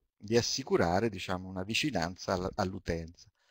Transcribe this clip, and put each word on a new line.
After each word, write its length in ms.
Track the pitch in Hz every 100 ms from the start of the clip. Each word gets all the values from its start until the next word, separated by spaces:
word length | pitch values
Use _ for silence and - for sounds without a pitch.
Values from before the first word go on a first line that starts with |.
| _ _
di 200 | 104 117
assicurare, 720 | - - 135 180 87 92 117
diciamo, 380 | 92 - 90 92
una 160 | 95
vicinanza 720 | 95 113 156 87 85 95 -
all-, 180 | 92 92 -
all'utenza. 720 | 95 95 - 82 82 - - _ _